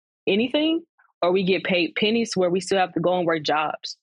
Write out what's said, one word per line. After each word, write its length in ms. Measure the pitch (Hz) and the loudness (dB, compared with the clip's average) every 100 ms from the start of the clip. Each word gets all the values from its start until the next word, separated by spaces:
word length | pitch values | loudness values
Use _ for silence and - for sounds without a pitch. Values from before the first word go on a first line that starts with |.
| _ _ - | _ _ -2
anything, 560 | 196 247 294 311 330 - _ _ _ | 0 2 0 0 -2 -6 _ _ _
or 80 | 175 | 0
we 140 | 185 | 2
get 180 | 185 180 | 2 0
paid 320 | - 180 160 - | 0 0 0 -2
pennies 360 | 208 233 226 | 0 0 0
to 80 | 185 | 0
where 100 | 180 | 0
we 100 | 185 | 0
still 180 | 185 196 | 0 0
have 160 | 180 | 0
to 60 | 170 | 0
go 160 | 170 185 | 0 0
and 100 | 165 | 0
work 160 | 160 | 0
jobs. 540 | 147 151 151 - - - | 0 -2 -2 -6 -12 -18